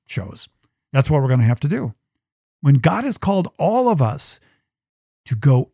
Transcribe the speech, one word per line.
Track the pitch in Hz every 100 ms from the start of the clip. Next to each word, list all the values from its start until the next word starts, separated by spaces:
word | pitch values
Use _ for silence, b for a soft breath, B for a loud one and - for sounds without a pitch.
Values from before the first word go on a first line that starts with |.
| -
shows. | - 90 - - _ _ _ _
That's | 135 135
what | 151
we're | 135
gonna | 127
have | 117 117
to | 147
do. | 220 117 - _ _ _ _ _ _
When | 147 139
God | 165 196
has | 262 -
called | 196 196 175 -
all | 170 240 247
of | 170
us | 113 71 - - _ _ _ _ _ _ _ _ -
to | 113
go | 139 127 -